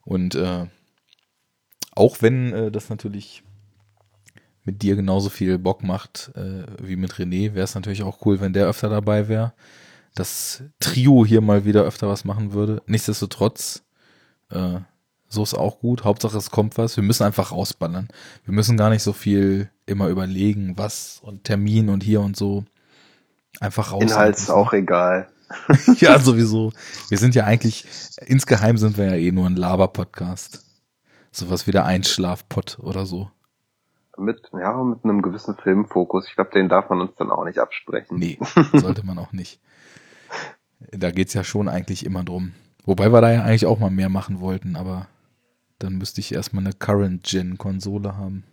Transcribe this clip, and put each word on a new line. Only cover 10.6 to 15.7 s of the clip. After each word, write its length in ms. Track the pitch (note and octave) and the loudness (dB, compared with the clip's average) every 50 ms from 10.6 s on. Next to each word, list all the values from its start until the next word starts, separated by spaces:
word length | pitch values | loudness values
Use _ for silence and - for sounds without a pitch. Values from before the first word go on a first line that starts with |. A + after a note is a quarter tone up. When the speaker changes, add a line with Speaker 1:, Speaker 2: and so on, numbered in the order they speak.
| C3 D3 _ _ | -14 -20 _ _
Speaker 1:
Trio 460 | - - E2+ B2 B2+ C#3 C#3 B2+ A2+ | -4 0 0 4 6 8 8 8 8
hier 160 | G#2 A2 A2 | 8 6 4
mal 240 | A2 G#2 G#2 G2+ G2+ | 6 6 4 4 4
wieder 160 | G#2 G#2 G#2+ G2 | 4 4 4 4
öfter 240 | D#2 - - - | 4 0 -4 -4
was 160 | G2+ G2+ - - | -4 -4 -4 -4
machen 300 | G2 G2 G#2+ G#2+ G2+ G2+ | -6 -6 -4 -6 -4 -2
würde. 280 | G#2 G#2 G#2 A2 - _ | -2 -2 -2 -2 -6 _
Nichtsdestotrotz, 1000 | - G2+ A2 - - G#2+ - - F#2 - - G2+ A2 - - - - - - _ _ _ _ _ _ _ _ _ _ _ _ _ _ | -2 -2 -2 -2 -2 -4 -4 -6 -8 -4 0 0 0 0 -4 -10 -10 -10 -12 _ _ _ _ _ _ _ _ _ _ _ _ _ _
äh, 280 | - F2+ F#2 F2+ F2+ F2+ F#2 _ _ _ _ _ _ _ _ | -6 -4 -4 -4 -4 -6 -10 _ _ _ _ _ _ _ _
so 160 | _ G#2 G#2+ G#2+ | _ -4 -4 -4
ist 100 | G#2 - | -2 -2
auch 260 | - - - | -2 -4 -4